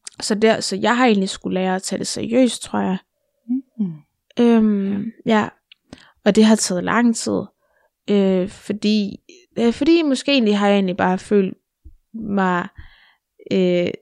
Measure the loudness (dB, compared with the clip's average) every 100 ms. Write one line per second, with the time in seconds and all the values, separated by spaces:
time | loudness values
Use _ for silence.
0 | -20 -10 -4 2 2 2 -4 -2 0 2
1 | 2 2 -2 -6 -6 -4 -2 -4 -6 -8
2 | -6 -8 -2 2 2 0 -6 -4 -2 -4
3 | -8 _ _ _ -8 -6 -6 -6 -6 -8
4 | _ _ _ 0 2 4 4 0 -2 -4
5 | -6 -6 0 0 -2 -8 _ _ _ -20
6 | _ _ 0 4 4 4 0 -4 -2 0
7 | 0 0 -4 -4 -6 _ _ _ _ _
8 | -2 2 2 0 -4 -8 -10 -4 0 0
9 | -2 -8 _ -20 _ -2 -2 0 2 2
10 | 2 -2 0 2 2 2 2 2 0 0
11 | -2 -2 0 0 0 -6 _ _ -20 -20
12 | _ -12 -4 -2 0 -2 -6 -14 -20 -20
13 | _ _ _ _ -4 0 2 2 -2 -6